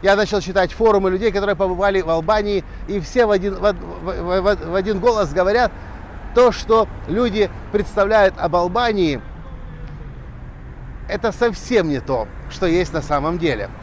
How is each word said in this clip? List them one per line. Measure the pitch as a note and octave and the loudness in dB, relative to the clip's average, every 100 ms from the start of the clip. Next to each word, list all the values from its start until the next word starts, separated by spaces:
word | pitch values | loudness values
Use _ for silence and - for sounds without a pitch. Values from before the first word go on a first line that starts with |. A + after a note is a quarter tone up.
Я | F#3+ G3+ | 4 4
начал | G#3 G#3 | 2 0
читать | F3 F#3+ F3+ | 0 0 0
форумы | - A3+ G3+ F#3+ | 4 4 6 4
людей, | F#3 A3+ | 2 0
которые | G3 G3+ F3+ | 0 0 0
побывали | G3 F3+ G3+ F#3+ | 0 2 2 2
в | E3 | 2
Албании, | E3 D#3+ G#3+ G#3 G3 - - - | 0 2 0 2 -2 -4 -12 -6
и | G3+ | -6
все | D3+ B3 A3 | -2 2 4
в | |
один, | G3+ G3 | 4 0
в | F#3+ | 0
од-, | G3+ F#3 | 0 0
в, | E3+ E3+ | -8 -8
в, | E3+ E3 E3+ F#3+ | -8 -6 -2 2
в, | F#3+ G3 D#3+ | 2 0 -2
в | |
один | F#3 G3 G3 | -2 0 0
голос | A#3+ A3 F3 | 2 2 0
говорят, | D#3+ F#3 A#3 A#3 - - - - - - | 2 2 2 0 -2 -14 -14 -14 -14 -2
то, | A#3+ B3 | 4 4
что | - - A3+ G#3 - - | 4 2 2 2 -4 -4
люди | F#3+ B3 G3+ G3 - - | 0 0 2 0 -2 -4
представляют | G#3 G3 G#3 G3 A3 F#3+ - | -2 0 0 4 6 4 4
об | E3 F3 | 0 2
Албании, | F3 G3+ A#3+ G#3 D#3+ B2+ - - - - - - - - - - - - - - - - - - - | 2 0 0 2 0 0 -8 -14 -14 -12 -12 -12 -12 -12 -12 -12 -14 -14 -14 -14 -14 -14 -14 -12 -8
это | G3+ A3+ | -2 -2
совсем | F3+ A#3+ F#3 - A#3 E3 | 0 0 0 0 2 2
не | D3 | -2
то, | D3 B2+ G#2 - - | 0 -2 -2 -8 -12
что | - F#3 | -2 2
есть | E3+ E3+ | 2 0
на | D#3 | -4
самом | C#3+ D3 D3+ F3 | -2 0 0 0
деле. | D#3+ A2+ G2 - | 0 -2 -6 -10